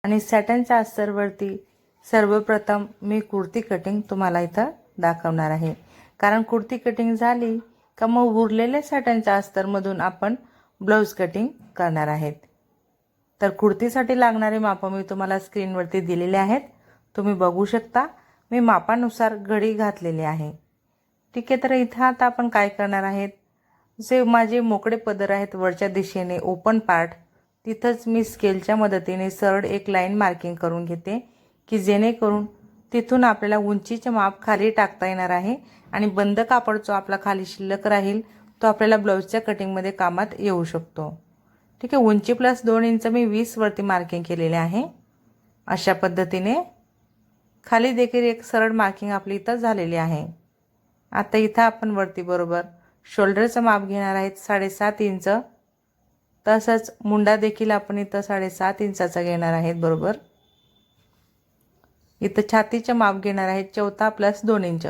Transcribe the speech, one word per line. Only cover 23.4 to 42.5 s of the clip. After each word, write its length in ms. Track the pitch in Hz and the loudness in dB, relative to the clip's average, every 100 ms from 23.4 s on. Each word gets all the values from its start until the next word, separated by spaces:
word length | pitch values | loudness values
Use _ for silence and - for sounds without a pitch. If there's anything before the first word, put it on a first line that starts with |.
| _ _ _ _ _ - | _ _ _ _ _ -18
जे 240 | 220 254 | 0 2
माझे 360 | 233 233 226 240 | 4 4 4 2
मोकळे 360 | 233 202 226 226 | 2 0 0 -2
पदर 320 | 226 196 196 | -4 -4 -2
आहेत 240 | 196 202 190 | -2 -2 -2
वरच्या 320 | 185 175 202 | -2 0 -2
दिशेने 480 | 190 190 190 180 180 | -2 -4 -4 -4 -4
ओपन 380 | - 180 214 220 | -4 0 2 2
पार्ट, 300 | 220 170 170 - _ _ _ _ 220 | 2 2 0 -6 _ _ _ _ -10
तिथंच 360 | 220 240 233 233 | -2 -2 0 0
मी 160 | 226 | 0
स्केलच्या 520 | 220 - 202 190 185 214 | 0 0 0 0 0 2
मदतीने 520 | 214 190 175 185 190 | 2 0 -2 -4 -4
सरळ 340 | 190 202 196 202 | 0 2 2 0
एक 220 | 202 202 | -4 0
लाईन 240 | 190 185 208 | 0 0 2
मार्किंग 380 | 196 170 175 170 | 0 0 -8 -4
करून 280 | 170 170 | -4 -4
घेते, 340 | 170 170 190 226 - _ _ _ _ | -6 -8 -6 -8 -8 _ _ _ _
की 100 | 220 | -2
जेणेकरून 680 | 190 202 226 226 214 208 208 - - _ _ | 2 4 2 2 0 0 -4 -12 -20 _ _
तिथून 320 | 240 233 254 | -4 0 4
आपल्याला 320 | 247 214 208 214 | 4 2 0 0
उंचीचे 520 | 208 202 - 226 247 | 0 -2 -4 -6 -2
माप 300 | 226 196 196 | 0 0 -2
खाली 280 | - 202 220 | -2 2 2
टाकता 360 | 220 196 - 185 | 2 0 0 -4
येणार 240 | 185 180 | -2 -2
आहे 260 | 180 196 269 - - - | 0 -2 -6 -8 -20 -8
आणि 140 | - 208 | -2 0
बंद 320 | 190 202 202 | 2 0 0
कापड 380 | 226 247 240 214 | 2 2 2 -4
जो 140 | 214 | -2
आपला 240 | 196 196 196 | -4 -2 -4
खाली 220 | 202 196 180 | -2 -4 -6
शिल्लक 400 | - 190 196 208 | -10 -6 -4 2
राहील 340 | 202 196 214 - - _ _ | 2 2 -2 -6 -20 _ _
तो 40 | 226 | 0
आपल्याला 300 | 214 220 214 | 4 4 4
ब्लाऊजच्या 440 | 202 190 190 226 | 2 0 0 -4
कटिंगमध्ये 480 | 220 208 190 190 190 | -2 -4 -4 -4 -6
कामात 360 | 196 180 175 208 - | -2 -2 0 -4 -2
येऊ 260 | 202 180 | -2 0
शकतो. 460 | 165 165 165 - 151 165 _ _ _ _ _ _ | -2 -6 -8 -10 -10 -12 _ _ _ _ _ _
ठीक 140 | 247 | 0
आहे, 80 | 277 | 4
उंची 300 | 226 208 208 | 6 4 2
प्लस 320 | 240 254 | 2 2